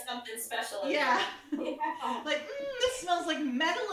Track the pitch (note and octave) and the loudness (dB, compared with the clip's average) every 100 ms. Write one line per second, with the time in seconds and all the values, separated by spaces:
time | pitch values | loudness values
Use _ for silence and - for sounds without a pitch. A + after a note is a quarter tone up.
0 | - A#3+ A3+ A3+ - A#3 A#3+ G3+ C4+ D4 | -6 -6 -6 -8 -4 -4 -2 -2 2 2
1 | C4 - - - - D4 - - D4+ - | 4 4 2 -4 -6 -2 -2 0 -2 0
2 | - A#3+ D4+ - - C#5 - - B4+ - | -2 -2 0 -2 -2 -6 -6 2 2 2
3 | F4 F4 D#4+ D4+ D4 B3 D#4+ G#4 G#4 | 2 2 2 0 0 2 2 2 0